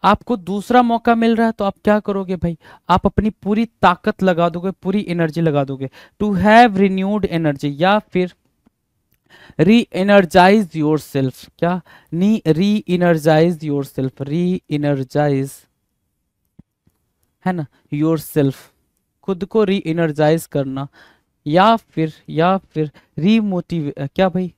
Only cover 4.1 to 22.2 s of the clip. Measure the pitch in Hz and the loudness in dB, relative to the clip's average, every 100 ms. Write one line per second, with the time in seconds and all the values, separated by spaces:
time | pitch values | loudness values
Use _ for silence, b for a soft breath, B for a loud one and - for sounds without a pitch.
4.1 | - 185 165 170 170 185 180 180 196 - | -2 0 0 -2 -2 -8 -8 -4 -4 -4
5.1 | 170 165 156 165 143 139 135 135 B B | -4 -2 0 0 0 -2 -6 -10 B B
6.1 | _ 214 190 196 220 240 190 196 190 190 | _ -4 0 4 6 6 4 0 0 -4
7.1 | 208 190 170 160 139 147 143 180 208 - | -4 -4 -2 -2 -2 -6 -2 0 0 -2
8.1 | 180 180 _ _ _ _ _ _ _ _ | -4 -4 _ _ _ _ _ _ _ _
9.1 | _ _ b b b 165 233 - 175 196 | _ _ b b b 4 4 2 -4 4
10.1 | 202 175 180 180 214 185 165 151 156 - | 4 4 4 6 4 0 -2 0 -2 -2
11.1 | 139 135 - - _ 170 180 b b b | -4 -4 -6 -20 _ -4 -4 b b b
12.1 | 165 196 220 160 156 202 208 - 175 175 | -2 0 0 0 0 2 0 -2 0 0
13.1 | 165 151 156 170 165 156 143 135 - 135 | 2 2 2 2 0 -4 -4 -6 -6 -8
14.1 | _ 139 156 180 180 _ 147 147 139 131 | _ -8 -4 -2 -4 _ -4 -2 -2 -2
15.1 | 147 147 135 135 - _ _ _ _ _ | -2 0 0 -4 -10 _ _ _ _ _
16.1 | _ _ _ _ _ _ _ _ _ _ | _ _ _ _ _ _ _ _ _ _
17.1 | _ _ _ 185 180 147 _ _ 147 156 | _ _ _ -6 -6 -8 _ _ -2 0
18.1 | 160 - 156 139 - - _ _ _ _ | -2 -2 0 0 -2 -18 _ _ _ _
19.1 | _ - 185 196 220 202 196 160 160 165 | _ -8 -8 -4 -2 0 0 -2 -2 -2
20.1 | 147 151 165 - 147 135 135 139 b b | 0 0 0 -2 -6 -6 -8 -10 b b
21.1 | b b _ 147 160 202 226 _ - 160 | b b _ -2 2 4 2 _ -6 -6
22.1 | - | -6